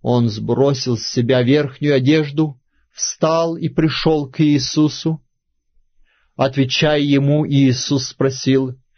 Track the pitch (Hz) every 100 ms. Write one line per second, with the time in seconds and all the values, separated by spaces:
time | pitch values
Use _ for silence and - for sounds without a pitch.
0 | 117 120 117 104 110 120 139 131 127 113
1 | - - 120 127 123 147 143 - 147 135
2 | 127 156 147 143 156 135 _ _ _ -
3 | - - 160 165 165 170 165 - 156 -
4 | 170 156 139 - 151 147 131 156 151 -
5 | 165 160 _ _ _ _ _ _ _ _
6 | _ _ _ - 135 135 131 - 156 151
7 | 143 139 139 151 147 139 135 127 - 139
8 | - - 135 131 135 135 131 127 _